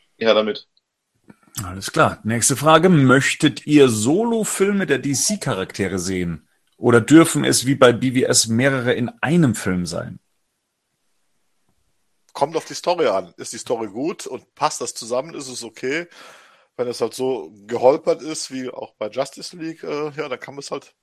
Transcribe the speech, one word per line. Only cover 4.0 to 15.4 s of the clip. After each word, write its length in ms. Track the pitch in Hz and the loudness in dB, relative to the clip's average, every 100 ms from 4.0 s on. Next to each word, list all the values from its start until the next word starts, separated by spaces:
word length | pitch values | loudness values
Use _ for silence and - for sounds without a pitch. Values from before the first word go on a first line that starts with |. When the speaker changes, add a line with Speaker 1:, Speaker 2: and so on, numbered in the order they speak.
| 113 185 233 226 202 - 196 202 160 | 0 0 0 -2 -2 -2 0 0 -2
Speaker 2:
der 120 | 127 | -2
D-C-Charaktere 1000 | 143 131 - 208 139 95 92 - 95 92 | -2 -2 -2 -4 -4 -6 -6 -4 -4 -4
sehen? 500 | 90 92 87 80 _ _ _ - | -4 -4 -4 -8 _ _ _ -2
Oder 220 | 117 117 | 4 4
dürfen 440 | 110 156 160 147 | 8 8 8 2
es 220 | 131 127 120 | 0 0 0
wie 80 | |
bei 180 | 135 123 | 4 6
B 200 | 113 131 | 4 0
V 140 | 123 117 | 0 0
S 220 | 123 113 | 0 0
mehrere 440 | 113 139 135 120 | 0 0 0 -2
in 180 | 98 120 - | -2 -4 -4
einem 340 | 123 175 135 | 0 2 2
Film 320 | - 98 90 85 | 0 -4 -4 -4
sein? 320 | 85 85 - _ _ _ _ _ _ _ _ _ _ _ _ _ _ _ _ _ _ _ _ _ | -8 -10 -14 _ _ _ _ _ _ _ _ _ _ _ _ _ _ _ _ _ _ _ _ _
Speaker 3:
Kommt 240 | - 143 160 | -6 -4 -6
auf 80 | |
die 100 | - | -8
Story 320 | 139 170 175 127 | -8 -4 0 0
an. 280 | 95 90 - | -2 -4 -14
Ist 160 | - | -14
die 60 | 113 | -12
Story 300 | - 117 107 | -6 -6 -6
gut 380 | 107 160 - - | -8 -8 -8 -12
und 280 | 120 _ | -14 _
passt 260 | - 151 - | -6 -6 -4
das 140 | 120 | -10
zusammen, 400 | - 113 123 165 | -10 -6 -6 -6
ist 140 | 165 | -12